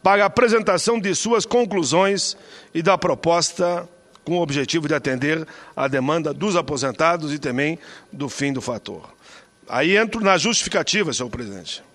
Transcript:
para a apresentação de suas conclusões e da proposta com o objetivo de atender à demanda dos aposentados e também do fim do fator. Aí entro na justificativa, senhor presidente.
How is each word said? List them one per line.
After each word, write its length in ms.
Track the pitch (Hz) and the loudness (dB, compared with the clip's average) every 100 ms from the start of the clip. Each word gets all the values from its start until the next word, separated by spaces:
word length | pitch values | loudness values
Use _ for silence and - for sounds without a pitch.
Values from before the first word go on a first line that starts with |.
para 220 | 190 202 | 6 6
a 40 | 196 | 4
apresentação 680 | 214 240 226 208 180 - 233 | 4 4 4 2 0 2 0
de 160 | 190 | -2
suas 320 | 165 220 226 - | -2 0 0 2
conclusões 920 | 247 226 196 143 160 196 196 - - - - - | 0 0 0 0 2 2 2 -4 -8 -18 -20 -8
e 80 | 165 | -2
da 160 | 170 180 | 2 2
proposta 880 | 170 139 165 170 165 - 175 175 175 _ _ - | 2 0 2 2 0 0 -2 -2 -6 _ _ -14
com 140 | - 175 | -4 -2
o 40 | |
objetivo 460 | 160 139 131 165 147 | 0 -2 -2 -2 -2
de 60 | |
atender 520 | 151 135 131 143 160 160 - - - | -2 -2 -2 -2 -2 -6 -16 -14 -4
à 140 | 139 | -2
demanda 440 | 135 131 165 151 | 0 0 0 -2
dos 220 | 139 202 175 | -4 0 0
aposentados 800 | 147 143 135 117 160 175 151 | -2 -4 -4 2 2 2 -4
e 40 | 147 | -6
também 400 | 131 123 147 160 - - - | -4 -2 -2 -4 -12 -20 -20
do 180 | 139 139 | -10 -8
fim 240 | - 143 | -4 -4
do 80 | 131 | -4
fator. 520 | 120 113 - 90 - - - - _ _ - | -6 -8 -10 -14 -16 -20 -20 -20 _ _ -4
Aí 300 | 120 156 202 | 0 2 2
entro 260 | 226 226 | 2 0
na 140 | 196 180 | 2 4
justificativa, 760 | 180 233 - 196 156 214 170 | 2 0 -2 -2 0 0 0
senhor 180 | 120 123 | -2 -6
presidente. 540 | 120 113 98 80 - - | -8 -10 -12 -12 -14 -16